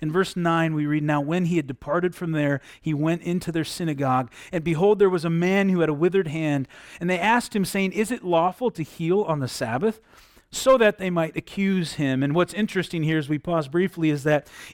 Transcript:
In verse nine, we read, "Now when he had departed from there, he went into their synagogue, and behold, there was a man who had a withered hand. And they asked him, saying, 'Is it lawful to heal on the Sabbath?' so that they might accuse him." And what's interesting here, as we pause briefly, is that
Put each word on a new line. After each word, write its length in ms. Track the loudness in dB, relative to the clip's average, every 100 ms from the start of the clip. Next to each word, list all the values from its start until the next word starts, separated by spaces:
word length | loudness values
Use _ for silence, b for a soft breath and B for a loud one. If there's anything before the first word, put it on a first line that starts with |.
In 100 | -2
verse 240 | 0 -2 -2
nine, 380 | 0 2 0
we 100 | 0
read, 180 | 0 0
"Now 200 | 0 0
when 240 | 0 0 0
he 100 | 0
had 100 | -2
departed 480 | -6 -4 0 0
from 180 | -2 -4
there, 280 | 0 0 0 B B
he 140 | -4
went 300 | 0 0 0
into 280 | -2 -4 -2
their 140 | -4
synagogue, 680 | -4 -4 -4 -2 0 0 -2 B B
and 100 | -4
behold, 360 | -2 2 2 4
there 100 | 4
was 160 | 2
a 60 | 0
man 400 | 0 2 2 2
who 100 | 2
had 80 | 2
a 60 |
withered 340 | 2 2 2 0
hand. 400 | -2 -2 -2 -4 B B B
And 80 | -4
they 100 | 0
asked 380 | 2 2 2 -2
him, 80 |
saying, 280 | -2 0 0
'Is 180 | 0 -2
it 120 | -4
lawful 480 | 0 2 2 0 -4
to 120 | -4
heal 400 | -8 -4 0 0
on 160 | 0 -2
the 100 | -4
Sabbath?' 500 | -4 -4 -2 -2 -4 b b b b b
so 280 | -2 4 6
that 200 | 6 2
they 120 | 0
might 260 | 0 -2 -4
accuse 580 | -8 -2 0 0 -2
him." 280 | -2 0 2
And 100 | 2
what's 220 | 2 0
interesting 480 | 0 -2 -2 -4 -2
here, 160 | 0 0
as 100 | -2
we 100 | -4
pause 280 | -2 -2 0
briefly, 420 | 0 -2 0 0
is 140 | 0
that 240 | 2 0 -2 B B